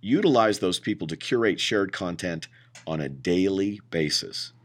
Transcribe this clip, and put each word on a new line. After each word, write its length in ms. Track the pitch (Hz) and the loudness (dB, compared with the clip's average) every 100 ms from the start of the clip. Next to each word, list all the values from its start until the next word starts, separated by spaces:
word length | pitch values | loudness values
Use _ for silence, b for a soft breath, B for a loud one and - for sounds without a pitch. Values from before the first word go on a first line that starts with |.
utilize 580 | 98 147 196 123 110 101 | 2 2 6 6 6 4
those 220 | 92 87 | 0 -2
people 260 | - 107 82 | -4 -4 -4
to 100 | 82 | -6
curate 440 | - 127 113 85 | -2 2 2 2
shared 320 | - 107 98 | 0 0 0
content 560 | - 92 87 90 82 - B B B - | -4 -6 -6 -6 -6 -10 B B B -8
on 120 | 80 | -6
a 120 | 69 | -6
daily 680 | 67 76 87 95 95 101 101 _ | -6 0 2 2 2 -2 -4 _
basis. 640 | 85 78 - - - - _ | -2 -2 -2 -6 -12 -14 _